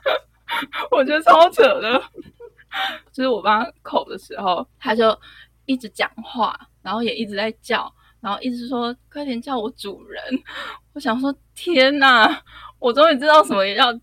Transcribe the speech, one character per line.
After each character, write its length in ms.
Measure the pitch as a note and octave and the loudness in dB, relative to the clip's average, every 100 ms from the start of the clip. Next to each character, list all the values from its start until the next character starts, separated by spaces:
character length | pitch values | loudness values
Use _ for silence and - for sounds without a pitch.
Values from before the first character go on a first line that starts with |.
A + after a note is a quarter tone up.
| - - - | -4 -4 -6
<laughs> 600 | _ - - - - - | _ -10 -10 -8 -10 -2
我 140 | E4 | 0
觉 80 | C4 | 0
得 100 | D4+ | 0
超 280 | D#4+ D#4+ F4 | 4 6 6
扯 120 | - | 6
的。 400 | C4+ G3 G#3+ B3+ - - - - A#4 _ _ - G5 - _ | 2 2 -2 -2 -4 -18 -20 -20 -20 _ _ -8 -8 -8 _
就 100 | - | -6
是 60 | C4 | -4
我 140 | G#3+ | -2
帮 200 | G3 G#3+ | 0 0
他 80 | B3 - | -2 -10
口 200 | - - - | -6 -4 -4
的 80 | - | -10
时 240 | - - | -14 -6
候， 260 | F#3+ E3+ - _ | -2 -2 -4 _
他 160 | C4 | -4
就 200 | A3 A3 G#3+ - - - _ - | 2 2 0 -6 -20 -20 _ -8
一 100 | C4 | -6
直 100 | G#3+ | -6
讲 200 | - - - | -6 -6 -8
话， 360 | A3+ B3 G#3 - _ _ | -12 -4 -4 -4 _ _
然 140 | F#3 | -8
后 80 | G#3+ | -6
也 120 | A#3 | -4
一 120 | G3 G#3 | -6 -8
直 100 | G3 | -6
在 160 | A3 A3 | -6 -8
叫， 320 | - G#3+ - - _ _ | -4 -4 -6 -14 _ _
然 120 | G#3+ | -8
后 80 | G3+ | -6
一 100 | B3+ | -6
直 160 | A#3+ A#3+ | -8 -6
说 260 | B3 A#3+ B3 _ | -6 -6 -8 _
：“快 100 | D4 | -12
点 180 | C#4+ A#3 | -8 -8
叫 180 | C#4+ C4 | -6 -6
我 120 | A3 | -6
主 300 | - G3+ F#3 - | -10 -14 -14 -16
人。” 160 | - - C4 - - - - _ | -16 -8 -8 -8 -14 -14 -16 _
我 80 | D4 | -8
想 180 | C#4 A#3 | -4 -2
说 140 | C4+ C#4 _ - | -2 -6 _ -12
：“天 420 | F4+ D4+ C4 C#4+ | -2 4 4 4
哪， 420 | C4+ A#3+ G#3+ - - - - - | 4 6 4 2 -10 -20 -20 -4
我 140 | B3 | 0
终 180 | A#3 D#4+ | 4 4
于 40 | C4+ | 4
知 100 | D4+ | 6
道 160 | D#4 | 6
什 100 | D4+ | 6
么 140 | D4+ C#4+ | 2 0
要， 260 | - B3 A#3 | 0 0 -2